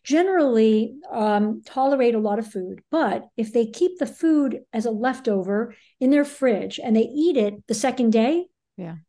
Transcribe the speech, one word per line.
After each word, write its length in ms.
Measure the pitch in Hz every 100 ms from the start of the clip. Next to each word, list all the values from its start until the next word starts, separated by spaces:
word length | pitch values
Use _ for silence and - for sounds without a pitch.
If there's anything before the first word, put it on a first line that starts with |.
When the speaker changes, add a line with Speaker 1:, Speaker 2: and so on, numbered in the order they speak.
Speaker 1:
generally, 920 | - 302 381 370 277 226 220 214 220 277 -
um, 500 | 233 214 208 214 220 -
tolerate 480 | 262 269 277 240
a 40 | 226
lot 200 | 214 208
of 120 | 220
food, 300 | 196 185 185 _
but 360 | 320 247 180 - -
if 160 | 220
they 140 | 240 226
keep 320 | - 359 -
the 80 | 220
food 540 | - 330 302 277 - -
as 140 | 226 233
a 40 |
leftover 840 | 214 247 254 233 196 185 202 233 - _ -
in 100 | 254
their 140 | 285
fridge 560 | 285 - 262 190 196 -
and 140 | 240 220
they 60 |
eat 340 | 226 294 330 277
it 300 | 208 208 -
the 80 |
second 360 | 208 262 254 226
day, 360 | 214 233 339 359 _ _ -
Speaker 2:
Yeah. 180 | 170 165